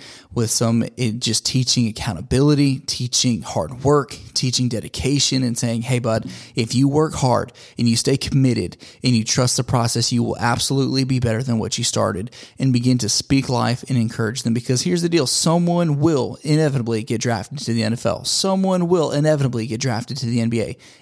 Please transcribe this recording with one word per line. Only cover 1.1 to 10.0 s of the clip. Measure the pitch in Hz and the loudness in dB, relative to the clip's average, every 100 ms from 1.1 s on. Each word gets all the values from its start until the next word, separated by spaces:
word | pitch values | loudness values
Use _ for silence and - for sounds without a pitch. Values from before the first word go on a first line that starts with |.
| 113 | -2
just | 123 107 - | -2 -2 0
teaching | 127 127 - 117 | 0 2 2 0
accountability, | 101 - 87 123 120 147 147 143 131 | -2 -4 -4 0 2 4 4 2 0
teaching | - - 123 - 127 113 | -4 -6 -4 0 0 0
hard | - - 80 123 | -4 -6 -6 -2
work, | 127 147 135 - - | 2 2 2 -8 -8
teaching | - 131 123 123 | -4 -2 0 0
dedication, | 110 - - 131 143 - 131 | 0 -4 -4 0 0 2 0
and | 127 117 | -2 -2
saying, | 120 117 | -2 -2
"Hey, | 113 123 | -2 -2
bud, | 117 110 - - - - | 0 -2 -2 -12 -8 -4
if | 110 135 | 0 2
you | 139 | 4
work | 143 156 | 4 0
hard | 147 127 113 - - - - | 0 2 2 -2 -10 -12 -2
and | 117 | 2
you | 117 | 2
stay | - 135 | 2 0
committed | - 143 131 113 92 - - - | 2 2 2 2 -4 -8 -20 -6
and | 127 120 | 0 2
you | |
trust | 110 - 123 - | 2 2 2 0
the | |
process, | 127 127 117 120 | 0 0 0 0